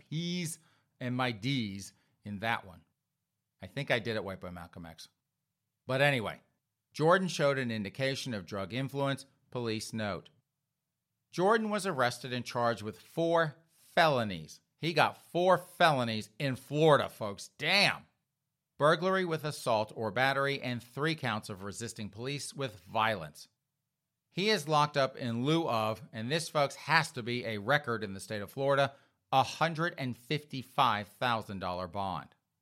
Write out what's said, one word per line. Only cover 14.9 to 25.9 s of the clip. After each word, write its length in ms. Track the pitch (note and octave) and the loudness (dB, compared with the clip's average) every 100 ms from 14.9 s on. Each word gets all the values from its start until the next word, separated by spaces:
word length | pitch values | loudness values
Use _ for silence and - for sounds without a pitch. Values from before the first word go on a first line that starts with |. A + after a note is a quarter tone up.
got 300 | D3+ A2+ - - | 2 2 2 -6
four 260 | E3+ F#3 F3+ - - | 2 4 4 2 4
felonies 500 | E3+ C#3 A#2 A2 G#2 - | 4 6 0 -2 -6 -6
in 180 | C#3+ B2 | -4 -4
Florida, 520 | - C#3+ D#3+ C3+ G2 | -4 4 8 8 4
folks. 420 | - G#2+ G2+ - - | -4 -8 -6 -12 -6
Damn! 480 | D3+ G3 E3+ E2 - _ _ _ _ _ _ _ | 0 4 4 2 -8 _ _ _ _ _ _ _
Burglary 480 | D3 E3+ F3+ F#3+ | 4 4 2 0
with 200 | F3+ D#3+ | 0 -2
assault 480 | D3+ - - A2 G#2+ | -4 -4 0 0 0
or 160 | - A2 | -4 -2
battery 500 | G#2 C3+ C3+ C#3 C#3 | 2 2 2 0 -2
and 220 | B2+ A#2+ | -4 -6
three 320 | - - D3+ | -8 -4 -2
counts 340 | D#3 B2 G#2+ - | -2 -2 -4 -6
of 140 | F#2+ | -10
resisting 460 | G2+ F#2+ A2+ - G2+ | -10 -8 -10 -8 -12
police 440 | G2+ B2+ C#3+ - | -8 -8 -8 -10
with 300 | - C3+ F#2+ G2+ | -8 -8 -8 -4
violence. 560 | A2 G2+ F#2 D2+ - - _ _ _ _ _ _ _ _ | 2 2 2 -6 -14 -20 _ _ _ _ _ _ _ _
He 180 | - G#3 | -4 0
is 180 | G#3 D3 | 0 2
locked 280 | D3+ D3 D3 | 2 4 2
up 200 | C3 - | 0 0
in 280 | B2 A#2 | -4 -2
lieu 240 | C3+ E3 D3+ | 2 2 2
of, 340 | A2+ A2 | 0 0